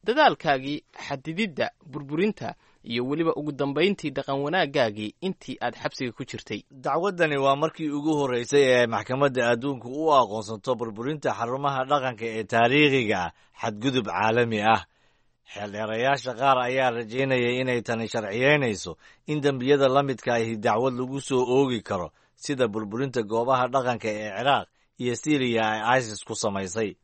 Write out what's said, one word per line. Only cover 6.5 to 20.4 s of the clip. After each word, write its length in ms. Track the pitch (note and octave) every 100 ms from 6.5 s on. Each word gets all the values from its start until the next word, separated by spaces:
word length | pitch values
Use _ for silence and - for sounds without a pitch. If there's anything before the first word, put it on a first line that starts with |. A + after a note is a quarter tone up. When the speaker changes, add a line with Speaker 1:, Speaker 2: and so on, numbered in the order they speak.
| A2 _
Speaker 2:
Dacwaddani 680 | C#3 C#3 D3 G3 F3 D#3+ C#3
waa 200 | C#3 C#3
markii 340 | D#3+ - D#3
ugu 200 | D3 D3+ D3
horreysay 460 | C#3 B2 A#2+ C#3+
ee 220 | C3 B2 A#2+
maxkamadda 640 | G#2+ G#2+ B2+ C#3+ B2+ A#2+
adduunku 360 | A#2+ C3+ C3 A#2+
u 200 | C#3 D#3+ C#3
aqoonsato 580 | A2 G#2+ G#2+ A2 C3
burburinta 560 | A#2+ A2+ G#2 B2 D3+ C#3 G#2
xarumaha 480 | A#2 C3 C#3+ C3+
dhaqanka 400 | C3 D3 C3 A2
ee 200 | A2+ A2
taariikhiga 760 | G#2 A#2 A#2+ C#3+ D3+ C3+ G#2+ G2
ah 120 | F2 _ _ -
xadgudub 460 | A#2 G#2 B2+ B2+ G2
caalami 520 | F2+ A2 A#2 A#2 A2
ah. 160 | G#2+ G#2+ - _ _ _ _ _ _
Xeeldheerayaasha 760 | G2+ G#2 G2+ G#2+ A2 C3 C#3 B2 A2+
qaar 180 | C3+ C3
ayaa 320 | B2 C3 B2+
rajaynayay 680 | A#2 A2+ B2 C3+ B2+ A#2+ B2+
inay 200 | B2+ B2
tani 240 | G#2 A2+ A2+
sharciyeynayso 840 | A#2+ G#2 A2 C3 D3+ B2+ G2 F#2 D#2+ - _ -
in 140 | D3+
dembiyada 480 | C#3+ C3+ B2 C#3+ C3+
la 140 | C3+
midka 320 | C#3 A#2+ -
ahi 220 | A#2